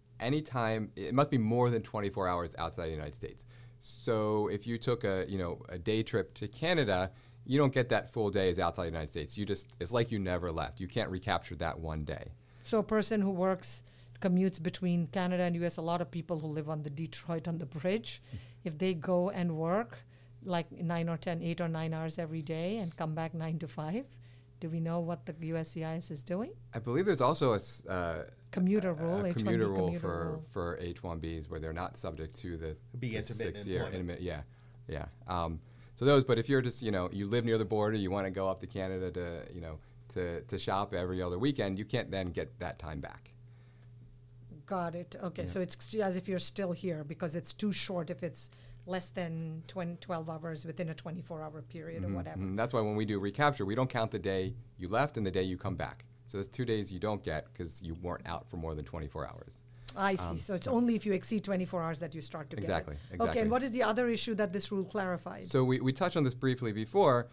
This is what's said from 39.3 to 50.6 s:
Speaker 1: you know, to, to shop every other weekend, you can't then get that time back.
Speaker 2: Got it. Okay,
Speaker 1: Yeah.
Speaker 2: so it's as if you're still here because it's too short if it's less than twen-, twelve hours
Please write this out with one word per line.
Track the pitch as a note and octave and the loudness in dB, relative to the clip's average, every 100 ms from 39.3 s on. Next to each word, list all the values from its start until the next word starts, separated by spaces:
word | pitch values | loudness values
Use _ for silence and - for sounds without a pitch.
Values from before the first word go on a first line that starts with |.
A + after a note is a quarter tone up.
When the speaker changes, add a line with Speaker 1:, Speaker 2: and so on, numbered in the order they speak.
| E2+ - | -6 -10
Speaker 1:
you | F2 | -10
know, | D#2+ D#2 - - - | -10 -10 -14 -20 -8
to, | F#2 F2 E2+ | -4 -2 -4
to | - F#2+ | -4 -4
shop | - G2 G2+ | 0 0 0
every | F2+ F2+ F#2 | -2 0 0
other | F2+ F2+ | 0 0
weekend, | C3+ C3 G2+ F#2+ | 0 2 0 -2
you | |
can't | G#2+ B2 F#2+ | -2 -2 -2
then | F#2+ F2+ | -2 -2
get | E2+ D#2+ - | -2 -6 -6
that | E2+ - | -8 -8
time | D#2+ D2+ | -8 -8
back. | - - - - - - - - - - - - - - - D#3 | -8 -12 -20 -20 -20 -20 -20 -20 -20 -20 -20 -20 -20 -20 -18 -16
Speaker 2:
Got | - F#3+ E3+ | -4 -2 -2
it. | E3+ F3 - | -4 -8 -8
Okay, | F3+ E3 | -8 -4
Speaker 1:
Yeah. | E3+ | -4
Speaker 2:
so | G3 | -2
it's | F3+ - - A3 | -2 -4 -2 0
as | G3 F3+ | 2 0
if | F#3 | 0
you're | F#3 | 0
still | - - F#3 | 0 0 -2
here | F3 F#3 D#3 | -2 -2 -4
because | D3 E3 E3+ E3 | -6 -4 -4 -4
it's | - | -6
too | - G#3 | -2 -2
short | F#3 - F3+ D#3 | 0 -2 -2 -4
if | F3 | -4
it's | E3+ - - - - - - | -6 -6 -12 -16 -20 -14 -6
less | F#3 F3+ | -4 -4
than | - E3+ E3 D#3+ D#3+ - | -4 -4 -4 -4 -8 -8
twen-, | F#3+ E3+ F3 | -6 -4 -6
twelve | - E3 D#3+ | -4 -4 -4
hours | D#3+ E3 D3+ | -6 -6 -6